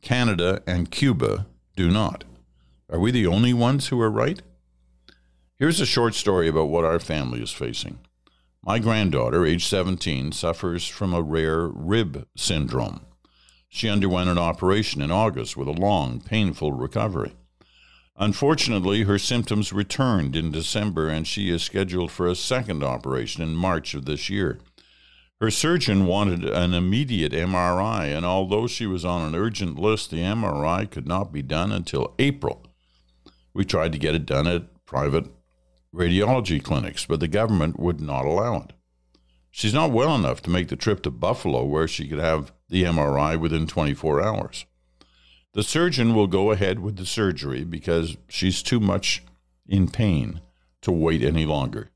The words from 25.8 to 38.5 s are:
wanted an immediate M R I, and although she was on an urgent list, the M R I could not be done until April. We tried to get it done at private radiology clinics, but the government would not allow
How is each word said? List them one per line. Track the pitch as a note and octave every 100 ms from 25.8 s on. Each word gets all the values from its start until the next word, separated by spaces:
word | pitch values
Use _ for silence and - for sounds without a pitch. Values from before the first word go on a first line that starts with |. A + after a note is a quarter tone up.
| - G2 F#2
wanted | F#2+ G#2 F2
an | F2 G#1+ F2
immediate | F2 F2+ G#2+ C#3+ A2 D2+
M | D#2+ F2 F#2
R | F2+ F2+
I, | G#2 A2 D2+
and | D2 F2
although | F#2 F#2 G#2 A#2+
she | - A2+
was | F#2 F2
on | F2 D#2+
an | E2
urgent | A2 G#2 F#2+ C#2+
list, | G2 A2 -
the | E2
M | F2+ A2
R | G#2 D2 D2+
I | F2+
could | G#2+ - C2+
not | F2+ G2+
be | D2
done | C2+ D#2 F#2
until | G2+ F2 C#2 - -
April. | C#3 C#3 - C2 - _ _ _ _ _ - _ _
We | -
tried | G2 E2+ D#2+
to | D#2+
get | D#2 D#2+
it | C#2
done | C#2 D#2
at | F2 - - _
private | C2 C#2+ C#2 - - _ _ _ _ _ E2+
radiology | F2 F2+ G#2 B2+ G2+ D#2
clinics, | - D2+ A1+ - -
but | E2
the | D#2+
government | G2 A2+ G2+ D#2+ D2+
would | E2+ D#2
not | D2+ C2+ C2+
allow | E2+ A2+